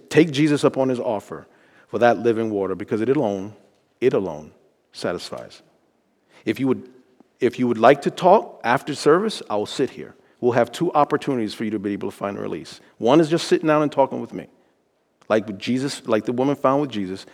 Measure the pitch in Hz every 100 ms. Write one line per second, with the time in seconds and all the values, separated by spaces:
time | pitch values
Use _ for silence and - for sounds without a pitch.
0 | _ 151 165 135 151 147 143 135 131 120
1 | - 104 - 78 - _ _ _ _ 107
2 | 120 104 117 113 113 101 95 92 101 107
3 | 113 139 117 98 101 107 _ _ _ _
4 | 123 131 95 73 65 - _ _ _ -
5 | 107 87 - 62 55 - _ _ _ _
6 | _ _ _ _ - 110 131 107 - -
7 | _ _ _ _ 123 - 123 110 120 147
8 | - - 180 208 - - 113 127 - 139
9 | 147 170 220 - - 107 104 - 131 -
10 | 69 - _ _ 123 123 117 - 160 151
11 | 143 147 - 127 107 - 110 104 101 98
12 | 98 - 101 101 104 87 - - _ -
13 | 113 147 156 165 - 175 160 151 147 143
14 | 131 127 117 - - _ _ _ _ _
15 | _ _ - 110 104 95 - 127 139 -
16 | - 110 120 123 135 139 131 139 143 107
17 | 92 95 -